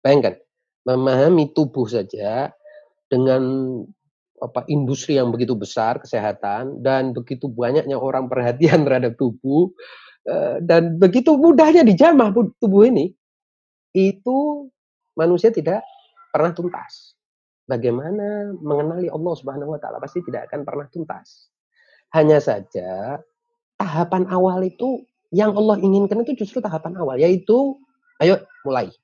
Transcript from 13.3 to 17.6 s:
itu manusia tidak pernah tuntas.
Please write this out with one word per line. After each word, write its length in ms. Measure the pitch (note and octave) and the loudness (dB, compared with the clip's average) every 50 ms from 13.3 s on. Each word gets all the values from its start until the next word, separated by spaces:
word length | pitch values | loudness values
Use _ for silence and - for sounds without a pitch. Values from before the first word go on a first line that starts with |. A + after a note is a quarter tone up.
| _ _ _ _ _ _ _ _ _ _ _ _ _ | _ _ _ _ _ _ _ _ _ _ _ _ _
itu 720 | F#3+ F#3+ G3 G3 G3 _ B3 B3+ C4+ C#4+ D4+ D4 D4 C#4+ C4 _ _ _ _ _ _ _ _ _ | 0 0 0 0 -2 _ -4 -2 -2 -2 -2 -6 -8 -12 -18 _ _ _ _ _ _ _ _ _
manusia 320 | - D#3+ E3+ F3+ F3+ F3+ A3+ | -2 0 0 0 2 2 2
tidak 320 | A3+ F#3 D3 D#3+ F#3 G#3+ - - - - _ _ _ _ _ _ | 0 2 -4 -4 -4 -6 -8 -12 -20 -20 _ _ _ _ _ _
pernah 240 | - C#3 D3+ F3 | -2 -2 -2 0
tuntas. 640 | E3+ - F3 F3 F3 - - - - - _ _ _ _ _ _ _ _ _ _ _ _ | -2 -4 -8 -8 -8 -10 -14 -16 -20 -20 _ _ _ _ _ _ _ _ _ _ _ _